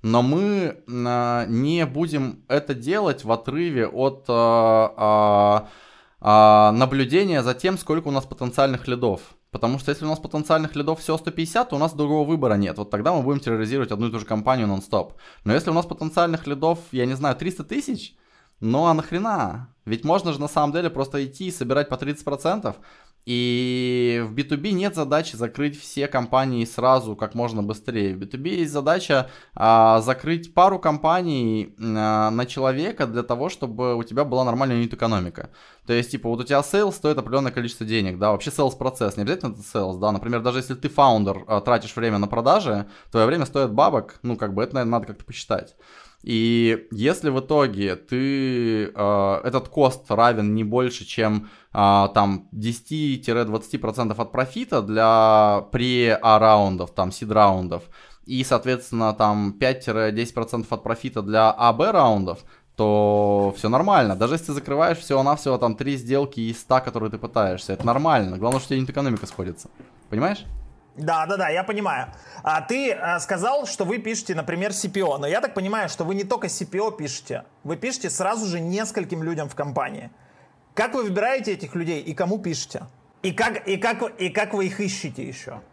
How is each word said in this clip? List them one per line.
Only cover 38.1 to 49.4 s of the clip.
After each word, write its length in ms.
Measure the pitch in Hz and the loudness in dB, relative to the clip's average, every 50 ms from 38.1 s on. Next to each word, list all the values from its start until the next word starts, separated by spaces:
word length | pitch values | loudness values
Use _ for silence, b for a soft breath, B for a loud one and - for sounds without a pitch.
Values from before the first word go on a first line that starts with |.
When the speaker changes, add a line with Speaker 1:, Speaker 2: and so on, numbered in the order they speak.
| 92 87 | -2 0
Speaker 1:
да, 120 | 101 107 | 2 2
вообще 200 | 104 98 - 147 | 2 0 -2 -6
сейлс-процесс, 640 | 139 - 147 131 127 - 127 131 127 - 120 101 - | -2 0 0 0 0 -2 -4 -4 -2 0 -2 -2 -2
не 60 | - | -2
обязательно 300 | 101 110 175 185 - 127 | -2 -2 -2 -4 -4 -8
это 100 | 101 95 | -8 -8
сейлс, 340 | 101 - - 113 98 92 92 | -14 -6 -4 -2 -2 -2 -4
да, 160 | 90 98 107 | -2 0 0
например, 280 | 104 101 - 117 120 117 | 0 0 -4 -2 -4 0
даже 180 | 110 123 120 131 | 0 0 -2 -2
если 160 | 127 131 131 | -4 -6 -8
ты 140 | 127 - 143 | -6 -6 -4
фаундер, 560 | - - 139 135 117 110 104 98 98 95 - | 2 4 6 6 6 4 2 0 -2 -4 -2
а, 140 | - 110 101 | 0 0 0
тратишь 360 | - 123 123 110 107 107 - | 2 2 0 0 0 -4 -6
время 200 | 123 113 117 107 | -2 -2 0 0
на 100 | 101 101 | 0 -2
продажи, 600 | 98 110 113 117 135 170 214 196 139 107 101 101 B B B B B | 0 -2 0 4 4 4 4 2 0 -2 -2 -4 B B B B B
твое 160 | - 117 110 | 2 4 4
время 180 | 120 151 170 139 | 4 4 0 -2
стоит 280 | 127 - 143 135 120 | -2 0 0 0 2
бабок, 460 | 107 120 151 175 156 117 101 - - - | 4 4 4 4 4 0 -2 -4 -16 -8
ну, 140 | - 123 120 | -4 -4 -4
как 180 | - 113 104 95 | -2 -4 -4 -2
бы, 80 | 101 | -2
это, 120 | 117 - - | -2 -2 -2
наверное, 180 | 131 123 113 | -2 -2 0
надо 140 | 117 117 107 | 0 -2 -2
как-то 180 | - 104 - - | -6 -14 -18 -18
посчитать. 520 | - 117 - - _ 110 95 - - _ B B B B B B B B B | -18 -16 -16 -4 _ -4 -4 -4 -8 _ B B B B B B B B B
И 640 | - - 117 110 113 117 117 117 117 113 113 - - - | -6 -2 0 2 2 4 4 4 4 4 2 0 -4 -10
если 380 | 110 101 110 139 180 139 - 151 | -6 0 0 0 0 2 0 0
в 100 | 131 131 | 0 0
итоге 560 | 131 - 151 147 139 127 101 98 101 98 90 | 0 2 2 2 2 2 0 -2 -2 -2 -4
ты, 960 | 90 - _ 127 123 135 135 139 139 135 131 127 123 120 113 113 107 107 95 - | -6 -6 _ -4 -2 -2 -2 -2 -2 -2 -2 -2 0 0 0 0 0 -2 -4 -4
э, 460 | 101 104 101 104 101 98 98 98 - | -2 0 2 2 2 2 2 0 0